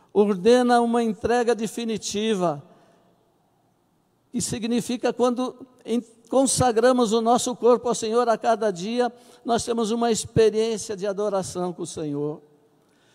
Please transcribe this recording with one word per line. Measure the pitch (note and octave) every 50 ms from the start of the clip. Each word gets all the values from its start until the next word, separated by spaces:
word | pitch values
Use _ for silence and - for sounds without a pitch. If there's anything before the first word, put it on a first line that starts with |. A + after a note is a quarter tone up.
| _ _ -
Ordena | G3 G#3 G3+ G#3 F3+ F3 A3+ B3 B3 B3 A#3+ B3 A#3+ A#3+
uma | A#3 A#3 A#3+ A#3
entrega | A3+ G3+ - - G#3+ A#3 B3 A#3+ A3+ A#3+
definitiva, | G#3 A3+ F#3+ - A3+ A#3 A3+ A3 F#3+ - - - G3+ G#3+ A3 G#3+ F#3 F3+ E3 D3 D3 - - _ _ _ _ _ _ _ _ _ _ _ _ _ _ _ _ _ _ _ _ _ _ _ _ _ _ _ _ _ _ _ _
que | - A#3+ -
significa | - - B3 G3+ A#3 A#3+ A#3+ - - A#3+ A3 - B3
quando | A3+ - A#3+ B3+ B3 A#3 B3+ B3 - - - - _ _ -
em-, | - A3 A#3+ A3+ - _ _ _ -
consagramos | - B3+ C#4 B3 - - B3+ B3+ A3+ A3 A#3 B3+ C4 B3 A#3+ G3+ A3
o | A#3 A3+
nosso | A3+ B3 A#3 - B3+ A#3+
corpo | - G#3+ A#3 B3 A3+ A#3 A#3+
ao | A#3
Senhor | - A#3 A3 A3 A#3+ B3 A#3
a | A3
cada | A3 - A#3+ A3+ G#3 A3 G#3+
dia, | F#3+ E3 F3+ G#3+ A#3 B3 A#3+ A#3 A#3+ - - - - - -
nós | B3 A#3 G#3+ -
temos | - A#3 A#3 A#3 G3
uma | A3 A#3+ A#3 A#3 A3
experiência | G#3 - - - A3 A3 G#3+ G3+ G#3+ A3+ A3+ A3+ G3 - - G#3+
de | F3+ F#3
adoração | G#3 G3 F#3 G#3 G#3+ G3 F#3+ F3 - - F3+ F3+ F3+ F3
com | - F3
o |
Senhor. | C#3+ - F#3 D#3+ D3+ C#3+ C#3+ D3 D3+ D3+ - - _ _ _ _ _ _ _ _ _ _ _ _ _ _